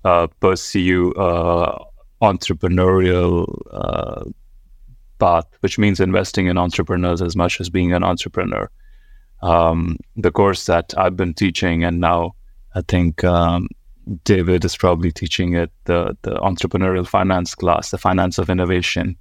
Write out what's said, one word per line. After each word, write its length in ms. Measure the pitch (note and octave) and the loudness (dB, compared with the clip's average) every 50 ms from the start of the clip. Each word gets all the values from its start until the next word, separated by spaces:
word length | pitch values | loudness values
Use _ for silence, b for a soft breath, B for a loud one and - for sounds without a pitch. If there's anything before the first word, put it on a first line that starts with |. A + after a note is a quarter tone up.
| - | 4
uh, 220 | F#2+ F2 E2+ E2+ D#2+ _ _ | 4 4 4 2 0 _ _
pursue, 720 | - F#2+ F#2+ F2+ - - - G2 F2+ F2+ F2+ F2+ F2+ F2 - | 2 2 2 0 -6 -4 -2 0 2 2 2 2 2 0 0
uh, 640 | - G2 F2 E2+ E2+ E2 E2+ E2+ E2+ E2+ - - - - - - - - _ _ _ | 0 0 0 0 2 2 2 2 2 0 -2 -2 -8 -14 -20 -20 -20 -20 _ _ _
entrepreneurial, 1200 | A2+ G#2 F#2+ - - - F2+ D#2+ - F2+ F2+ F#2 F#2 F#2 F#2+ F#2+ F#2 F#2 F2+ F2+ F2 F2+ F2 E2+ F2 - - - - - | 2 2 2 0 -4 -6 -4 -2 0 0 2 4 4 4 4 4 4 2 2 2 2 2 0 0 -2 -4 -8 -12 -14 -14
uh, 520 | - - - - - - - - - - - - - _ - - - - _ _ - - - - - - - - - - | -10 -6 -6 -4 -4 -6 -6 -8 -10 -12 -12 -14 -16 _ -20 -20 -20 -20 _ _ -20 -20 -20 -20 -20 -20 -20 -20 -4 0
path, 260 | - F2+ E2+ E2 D#2+ _ _ _ | 2 2 2 2 0 _ _ _
which 180 | - F#2 - - | -4 -4 0 2
means 220 | G#2 G#2 F#2+ E2+ | 2 2 2 2
investing 460 | F#2+ F#2 F#2 G2 F#2 - - G#2 F#2 | 0 2 2 0 -2 -2 -2 0 0
in 120 | F2+ F2 F2+ | 2 2 0
entrepreneurs 640 | F2+ E2+ - - F2 - G2 F2 F2+ F2+ E2+ E2+ | 0 0 -2 -4 -4 -2 -2 -2 0 -2 -2 -2
as 140 | F2+ E2+ F2+ | -2 -4 0
much 240 | F#2+ F2 F2 - - | 0 0 0 -2 -4
as 100 | F#2+ E2+ | -8 -4
being 220 | F2 F#2 F2+ F2 | -2 0 0 2
an 100 | F2+ F2 | 2 2
entrepreneur, 680 | F2 F2+ F2 E2 - - - F#2 F#2 F#2+ - G#1 - - - - - - - - _ - - - - _ - - | 0 0 -2 -2 -6 -8 -6 -6 -4 -4 -4 -6 -6 -8 -10 -20 -20 -20 -20 -20 _ -20 -20 -20 -20 _ -18 -6
um, 540 | - F2 E2 E2+ E2 E2 E2 E2 E2 F2 D#2+ - - - - | 0 2 4 4 4 4 2 0 -2 -4 -6 -8 -10 -14 -10
the 160 | A2 F#2+ F2 | -2 -2 0
course 340 | - - G2+ G2 F#2 - - | 2 4 2 2 2 0 -2
that 260 | - F2 E2+ E2 - - - | 0 0 0 0 -2 -2 0
I've 180 | F#2+ F2+ F2+ | 0 0 0
been 180 | F2+ F#2+ F2 D#2+ | -2 -4 -4 -2
teaching, 500 | - G2 F#2 D#2 - F#2+ F2+ E2+ E2 E2+ | -2 -2 -2 0 0 -2 0 0 0 0
and 160 | F2 E2+ F2 | 0 0 0
now 340 | F2 E2+ F2 E2+ E2+ F2 - - - - - - - - - | 0 2 2 0 -2 -4 -8 -14 -20 -20 -20 -20 -20 -8 -8
I 80 | F#2+ | -8
think, 400 | - - - F2+ F2 E2+ D#2+ - | -4 0 0 2 2 0 0 0
um, 460 | - F2+ F2 E2+ E2+ E2+ E2+ F2 - - - _ _ - - _ - - G#2 E2 _ | 0 2 4 4 2 2 0 0 -4 -6 -10 _ _ -20 -20 _ -12 -12 -12 -6 _
David 400 | - G2+ F#2 F2 F2 F2+ F2 E2+ | 2 2 2 4 2 2 2 0
is 120 | E2+ - | -2 -2
probably 340 | - - F2+ F2 E2 F2 E2+ | 0 2 2 2 2 0 -2
teaching 420 | D#2 - - D#2+ - - F#2 F2 F2 | -2 -4 -6 -6 -4 -2 -2 0 0
it, 160 | E2+ E2+ D#2+ _ _ - | 0 -2 -4 _ _ -4
the, 320 | - F2 F2 E2+ - - _ | -2 0 0 0 -2 -6 _
the 100 | - G2+ - - | -8 -6 -4 -2
entrepreneurial 680 | - F#2+ F2+ - - F2 - F2+ F#2+ F#2 F#2 F2+ F2+ | -2 -2 -2 -2 -4 -2 0 0 0 0 0 -2 -2
finance 480 | - - G2+ F#2+ F#2+ F#2 F2+ F2 - - | 0 0 0 2 2 0 0 -2 -4 -8
class, 360 | - F#2 F2 E2 D#2+ - - | -4 0 0 0 0 -2 -6
the 60 | - | -8
finance 420 | - - F#2 F#2 F#2 F#2+ F2+ - - | -2 0 0 2 2 0 0 0 -2
of 120 | F2+ - | -2 0
innovation. 680 | F#2 F2+ F2+ F2 F#2 F2+ F2+ - - F2+ F2 F2+ F2 - | 0 0 0 0 0 0 0 -2 -4 -2 -4 -4 -6 -8